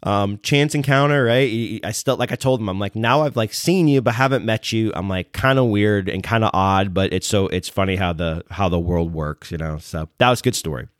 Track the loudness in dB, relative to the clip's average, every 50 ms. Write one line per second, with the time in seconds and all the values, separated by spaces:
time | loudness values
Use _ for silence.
0 | -2 0 0 0 0 0 -2 -6 _ 0 2 2 2 2 0 -2 0 2 2 4
1 | 4 4 2 2 2 2 4 4 2 2 0 -2 -4 -4 -6 -6 -6 -6 -8 -4
2 | -2 -2 0 0 0 -4 -4 -2 0 0 0 0 0 -4 -4 -4 -6 -6 -4 -2
3 | 0 2 2 4 2 0 0 -2 -4 -2 -4 -4 0 0 2 4 4 4 4 4
4 | 2 2 0 2 2 2 2 0 0 0 -2 -2 -2 -2 -2 0 0 -2 -2 -4
5 | -4 -4 -4 -4 -6 _ _ 0 2 2 4 4 4 4 4 4 4 4 2 2
6 | 0 -2 -4 -6 -4 -2 0 2 2 2 2 2 2 2 2 2 0 0 0 0
7 | 0 0 0 -2 -4 0 0 0 0 0 -2 -4 -6 -4 -4 -2 -2 0 0 0
8 | 0 -2 -2 -2 -4 -4 -4 -6 -8 _ -4 -2 0 0 2 0 0 0 0 0
9 | 0 -2 -2 -4 -6 -6 -6 _ -12 -12 -8 -8 -6 -6 -8 -8 -10 -10 -8 -8
10 | -8 -8 _ _ 2 2 2 2 0 -2 -2 -2 -6 -6 -8 -8 -10 -14 _ _